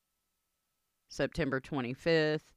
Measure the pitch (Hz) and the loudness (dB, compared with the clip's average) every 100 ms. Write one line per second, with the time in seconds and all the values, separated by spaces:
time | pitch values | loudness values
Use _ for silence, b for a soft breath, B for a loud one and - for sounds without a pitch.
0 | _ _ _ _ _ _ _ _ _ _ | _ _ _ _ _ _ _ _ _ _
1 | _ - 135 - 143 135 - 147 120 135 | _ -4 -2 0 0 -2 -2 -4 -4 -2
2 | 165 160 156 156 - | 2 4 4 0 -4